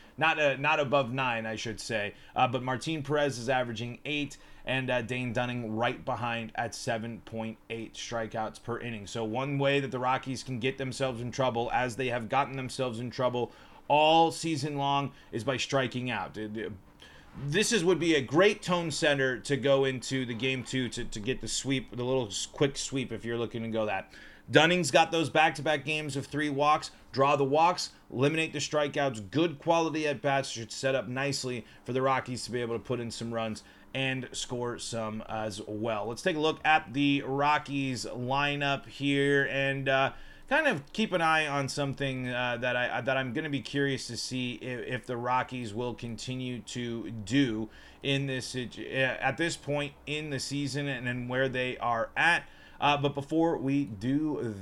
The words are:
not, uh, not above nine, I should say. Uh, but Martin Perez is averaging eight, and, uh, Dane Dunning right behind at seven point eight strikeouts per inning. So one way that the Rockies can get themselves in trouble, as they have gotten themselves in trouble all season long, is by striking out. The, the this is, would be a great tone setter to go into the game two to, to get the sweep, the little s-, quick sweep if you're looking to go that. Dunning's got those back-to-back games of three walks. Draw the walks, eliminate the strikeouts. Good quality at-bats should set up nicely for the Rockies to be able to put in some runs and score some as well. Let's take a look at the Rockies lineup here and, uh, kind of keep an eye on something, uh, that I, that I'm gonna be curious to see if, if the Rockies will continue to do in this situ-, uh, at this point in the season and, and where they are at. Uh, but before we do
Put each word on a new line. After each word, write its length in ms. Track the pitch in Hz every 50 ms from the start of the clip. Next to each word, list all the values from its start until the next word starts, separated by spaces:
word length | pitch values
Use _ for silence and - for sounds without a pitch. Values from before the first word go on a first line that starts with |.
| - - -
not, 220 | - 151 160 160 156
uh, 160 | 151 139 131
not 240 | 131 139 151 156 156
above 320 | 143 117 139 143 131 113
nine, 340 | 127 135 131 127 117 113 110
I 120 | 110 110
should 240 | 107 - 117 107 -
say. 320 | - - 117 107 101 104 - - - - -
Uh, 140 | - 127
but 160 | 120 120 127 123
Martin 400 | 127 127 117 - 160 160 156 139
Perez 340 | 139 151 147 147 143 113
is 120 | 123 117 127
averaging 500 | 131 127 123 120 117 101 120 120 120 - -
eight, 320 | 143 147 147 143 - - - - - - - -
and, 240 | - 127 131 131 127
uh, 120 | 127 123
Dane 320 | 117 98 123 127 127 120 107
Dunning 420 | 123 123 123 120 123 120 107 110
right 280 | 110 120 123 123 - -
behind 500 | 135 123 107 120 120 117 117 113 110 -
at 200 | 110 120 110 -
seven 460 | - - 131 120 110 110 117 113 87 -
point 320 | - 113 113 110 113 110 - _ -
eight 240 | 113 113 113 - -
strikeouts 680 | - - - 120 117 113 104 117 113 110 107 - - -
per 160 | 123 120 -
inning. 280 | - 120 117 104 101
So 160 | - - 117 113
one 320 | 110 110 127 135 143 143
way 240 | 139 139 139 139 143
that 100 | 139 120
the 80 | 117 123
Rockies 440 | 123 127 131 131 - 135 127 113 -
can 160 | 127 131 113
get 180 | 117 131 135
themselves 440 | - 135 131 117 - 135 131 123 113
in 100 | 120 120
trouble, 380 | 110 - 131 127 113 117 120 - -
as 240 | 117 127 127 110
they 100 | 110 131
have 220 | 123 120 123 113 101
gotten 260 | 131 135 143 139 135
themselves 440 | 135 127 120 - - 127 127 113 110
in 100 | 123 120
trouble 420 | - - 127 123 120 123 117 - - - - - - - -
all 460 | - 143 151 156 156 160 165 165 160 156
season 440 | - - 165 160 131 135 156 143
long, 360 | 139 139 139 139 139 139 123 - - - -
is 140 | - 120 107
by 100 | 139 131
striking 560 | 120 - - 139 135 131 123 - 123 123 127
out. 220 | 117 101 90 73 71
The, 140 | 101 110
the 240 | 107 107 113 104 90 104 92 - - - - - - - - - - - - 135
this 260 | 143 151 202 214 -
is, 120 | 233 202 165
would 160 | 185 185 147
be 160 | 170 165 160
a 60 | 143
great 400 | 139 104 131 165 196 214 - -
tone 300 | - 170 180 175 170 160
setter 480 | 135 - 165 151 143 139 135 131 127 104
to 180 | - - 143
go 280 | 127 113 139 139 135 139
into 400 | 135 131 123 - - 131 131 127
the 80 | 117 120
game 300 | 107 123 131 135 127 113
two 260 | - - 131 127 113
to, 160 | - 123 117
to 140 | - - 113
get 220 | 98 123 127 -
the 60 | -
sweep, 480 | 113 - - - 131 135 131 - - -
the 80 | 120 123
little 240 | 127 131 131 117
s-, 200 | 101 - - - -
quick 260 | - - 143 139 139
sweep 340 | - - - - 139 123 95
if 120 | 113 101 104
you're 140 | 117 117
looking 260 | 117 117 107 - 117 113
to 60 | 113
go 160 | 110 110 107
that. 260 | 107 98 95 - - - - - - - - - -
Dunning's 420 | 113 147 156 165 180 180 165 127
got 200 | 143 170 165 165
those 180 | 165 165 160 123
back-to-back 540 | - 156 156 165 147 - 131 160 151 143 135
games 320 | 151 156 151 151 147 123
of 100 | 139 -
three 240 | - - 143 151 147
walks. 420 | 139 135 147 147 156 160 - - - - - -
Draw 240 | - 131 135 143 147
the 80 | 139 139
walks, 480 | 131 139 156 160 175 180 - - - - - - -
eliminate 420 | - 117 135 147 160 160 160 156 -
the 60 | 147
strikeouts. 720 | 139 - 151 151 147 143 - 151 139 135 117 110 101 92
Good 300 | - 147 165 170 139 -
quality 480 | - 160 170 165 165 156 143 160 151
at-bats 420 | 147 139 113 - 143 139 139 127 -
should 220 | - 113 113 104
set 240 | - - 135 135 135
up 120 | 131 104
nicely 580 | 113 123 131 139 143 139 - - 127 123 117 - - - - -
for 100 | - 123
the 80 | 131
Rockies 440 | 131 135 131 127 - 127 123 113 -
to 60 | -
be 100 | 113 123
able 140 | 120 113 117
to 80 | 110 -
put 160 | - 127 120
in 120 | 117 113
some 220 | - - 117 117 117
runs 300 | 113 113 110 107 - - - - - - - -
and 360 | 131 135 131 131 131 123 -
score 460 | - - - - 127 120 120 120 117
some 440 | - - - 120 113 110 107 107 110 -
as 340 | - 107 110 110 110 92 104 -
well. 380 | - 107 104 110 120 110 104 104
Let's 140 | 110 120 -
take 160 | - 185 170
a 20 | 151
look 200 | 156 156 156 - -
at 300 | 151 156 160 - - 117
the 300 | 143 143 143 139 139 -
Rockies 800 | 131 135 139 143 147 151 147 139 139 139 139 135 135 127 107 -
lineup 800 | 98 - 120 123 123 135 143 143 143 143 143 143 139 139 135 -
here 640 | 120 - - 139 143 139 139 139 143 143 139 139 -
and, 380 | 131 139 139 139 135 139 135 135
uh, 220 | 135 135 135 127 - - - - - - -
kind 200 | - 262 311 320
of 260 | 277 202 143 139 - -
keep 180 | - 220 175
an 100 | 180 175
eye 240 | 165 160 160 156 156
on 200 | 147 139 143 135
something, 640 | 131 - 147 143 139 131 - 139 135 131 127 127 127
uh, 280 | 123 123 123 123 120 117
that 160 | 127 123 123
I, 240 | 123 123 - 92 123
that 160 | 117 131 131
I'm 160 | 131 131 127 113
gonna 160 | 147 156 151
be 100 | 139 127
curious 480 | - - - 143 139 139 131 117 -
to 80 | - 120
see 380 | 104 - - 127 127 127 123 120 -
if, 180 | - 127 123 120 80
if 180 | - 127 120 -
the 120 | - 123
Rockies 560 | 120 120 123 127 127 123 - 127 127 120 107 101
will 200 | 117 123 123 113
continue 640 | - 120 117 113 101 - 127 127 127 127 127 123 117
to 520 | - - - 123 120 120 117 117 - -
do 560 | 117 113 104 95 127 139 139 120 107 110 110 - - - - - - -
in 260 | - 139 139 135 139
this 180 | 135 131 127 -
situ-, 420 | - - 127 123 107 - 110 - -
uh, 280 | - 131 131 127 113 -
at 160 | - 131 127
this 220 | - 170 170 -
point 340 | - - 139 143 147 147 139 - - -
in 240 | 143 147 151 156 151
the 100 | 139 123
season 480 | - - 139 143 143 135 127 147 143
and, 180 | 143 135 120 123
and 220 | 123 123 123 123
where 220 | 123 127 131 135 131
they 280 | 120 127 127 127 120 -
are 320 | - 117 117 113 110 - -
at. 280 | - 151 165 170 156 - - - - - - - -
Uh, 160 | - 143 147
but 200 | 139 139 143 139
before 420 | 143 139 - 160 160 165 170 160
we 280 | - 127 135 139 143 143
do 680 | - 110 95 104 127 139 147 156 151 143 - 120 117 104 98